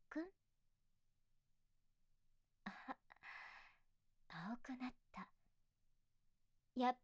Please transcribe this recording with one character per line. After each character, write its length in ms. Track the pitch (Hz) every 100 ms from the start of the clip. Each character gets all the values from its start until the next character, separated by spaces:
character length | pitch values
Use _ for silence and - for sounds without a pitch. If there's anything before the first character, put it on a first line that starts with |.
| -
く 120 | 302
ん。 20 | 359 - _ _ - - - - - - - - - - - - - - - - - - - -
あ、 320 | - - - - - - - - - - - - - - - - - 160 180
青 80 | 240
く 120 | - 254
な 60 | 254
っ 60 | - -
た。 140 | - 185 - - - - _ - - - - - - - - - 247
や 160 | 247
っ 60 | 254